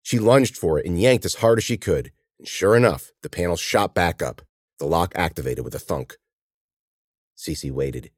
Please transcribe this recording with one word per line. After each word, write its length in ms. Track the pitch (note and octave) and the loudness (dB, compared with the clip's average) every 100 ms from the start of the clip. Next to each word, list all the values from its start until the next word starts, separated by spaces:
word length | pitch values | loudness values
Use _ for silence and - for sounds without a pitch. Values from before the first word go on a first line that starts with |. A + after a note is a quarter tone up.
She 160 | - A#2+ | -2 2
lunged 380 | A2 C3+ B2+ - | 6 6 4 -2
for 240 | E2+ D2+ | -2 0
it 60 | E2+ | 0
and 160 | F2 | 2
yanked 240 | A#2+ B2 F#2 | 4 2 0
as 100 | - | 0
hard 220 | A2+ A2+ | 2 2
as 80 | - | 0
she 100 | A2+ | -4
could, 380 | - D2+ B1 _ _ _ | 0 -2 -2 _ _ _
and 80 | - | -12
sure 300 | - F#2+ A#2 | -2 4 6
enough, 340 | A#2+ C#2 - _ | 4 0 -10 _
the 80 | - | -14
panel 280 | - F2 E2+ | -6 -4 -4
shot 360 | - A2 G2+ | -2 -2 0
back 280 | - F2 E2 | 0 0 -2
up, 220 | C2+ - _ _ _ _ | -8 -8 _ _ _ _
the 60 | D2 | -2
lock 260 | E2 E2+ - | 0 0 -2
activated 500 | E2+ - C2 B1 A#1 | -4 -4 -6 -6 -8
with 100 | - | -12
a 40 | |
thunk. 360 | - D2+ B1+ - _ _ _ _ _ _ _ _ _ _ _ - | -8 -8 -8 -16 _ _ _ _ _ _ _ _ _ _ _ -14
Cece 320 | - D2+ C#2 | -10 -8 -8
waited. 420 | C2 C#2 B1+ A#1 | -4 -6 -6 -14